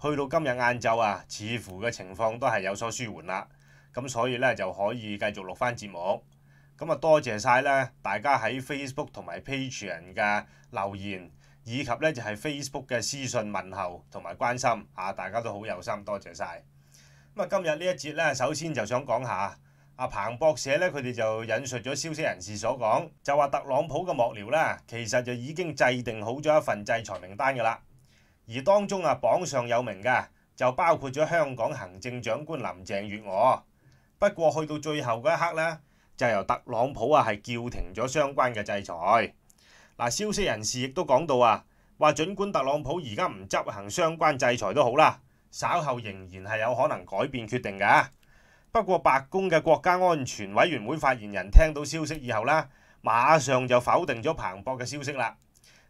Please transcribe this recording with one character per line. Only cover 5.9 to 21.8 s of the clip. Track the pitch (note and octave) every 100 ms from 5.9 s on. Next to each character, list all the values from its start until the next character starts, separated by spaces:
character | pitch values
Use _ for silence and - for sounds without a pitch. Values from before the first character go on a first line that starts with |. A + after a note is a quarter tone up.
目。 | F2 F2+ A#2+ - _ _ _ _ -
咁 | D#3+
啊， | D#3
多 | E3 D3+
謝 | B2+ G#2+
晒 | B2 B2
呢 | C#3+ C3+ C3 -
大 | G#2 G#2
家 | C#3 C3
喺 | A2 C3
Facebook | C3+ C#3+ C#3 C#3 C#3+
同 | -
埋 | F2 E2+
Patreon | - C3+ C3+ - G2 E2 F2+ F#2+
嘅 | G#2 G#2 - - -
留 | A2+ G2 G2+
言， | G2+ F#2+ F2 - - _
以 | A#2 B2
及 | B2+ A#2
呢 | D#3
就 | D3+
係 | G#2+ G#2
Facebook | D#3 C#3+ C3+ C#3+ C3
嘅 | A#2+
私 | G#2+ C#3+ C3
信 | B2 G#2
問 | G2 F#2
候 | F#2+ F2+ F2 -
同 | G2+
埋 | E2+ F#2
關 | B2 B2
心 | B2 A2 - -
啊， | F#2+
大 | F#2+ F#2
家 | A2
都 | A2
好 | G2+
有 | A2 F#2
心， | A2 G#2
多 | G2 G2+
謝 | F#2
晒。 | F2 F2+ E2 - _ _ - - - _ -
咁 |
啊， | F#3
今 | G3
日 | E3 D3+
呢 | F3+
一 |
節 | E3+ D3 D3+
呢， | D#3+
首 | C3 C3
先 | D3+ E3
就 | B2+
想 | G#2+ B2 -
講 | A#2
下 | B2+ F#2+ G2 - _ _ _ -
啊， | B2+
彭 | G#2+ G#2 A#2+
博 | D#3+ D3+
社 | C3 D3+
呢， | F3+
佢 | C#3+
哋 | B2
就 | A#2+ A2 A2 A2+
引 | A2+ C3+
述 |
咗 | B2